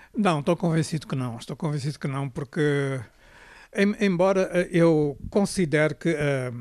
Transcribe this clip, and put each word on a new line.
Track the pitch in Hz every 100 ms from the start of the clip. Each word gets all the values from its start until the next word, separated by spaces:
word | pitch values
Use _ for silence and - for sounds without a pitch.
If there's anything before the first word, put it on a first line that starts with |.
| - -
Não, | 202 156
estou | 160 170
convencido | 175 160 156 156 -
que | 135
não. | 123 113
Estou | - 147
convencido | 160 147 135 -
que | 151
não, | 135 139
porque, | 139 135 - 147 143 139 135 107 _ - - - - -
em-, | - 202 208
embora, | 202 175 190 190 185
eh, | 175 175
eu | 170 165 156 147 139 -
considere | 220 196 - 170 147 151
que, | 143 165
eh, | 151 147 139 127 120